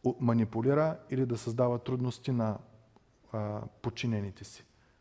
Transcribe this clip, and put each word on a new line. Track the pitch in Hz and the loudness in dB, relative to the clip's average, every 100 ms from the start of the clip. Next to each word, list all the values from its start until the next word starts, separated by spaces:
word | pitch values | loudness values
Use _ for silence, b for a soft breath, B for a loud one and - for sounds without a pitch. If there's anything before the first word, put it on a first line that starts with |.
у-, | 127 120 | -2 2
манипулира | 120 117 113 110 123 143 156 165 - | 4 4 4 2 2 4 2 0 -4
или | 131 127 | -2 0
да | 113 | -2
създава | - 117 123 120 | -4 2 2 2
трудности | - 127 127 - - | -2 -2 -2 -4 -2
на, | 123 110 104 - - _ _ _ _ _ | 0 0 -2 -8 -20 _ _ _ _ _
а, | 110 104 104 110 - | -6 -4 -6 -10 -6
подчинените | - - 120 110 101 95 | -6 -4 -2 -2 -4 -8
си. | 101 - - b b b | -14 -16 -20 b b b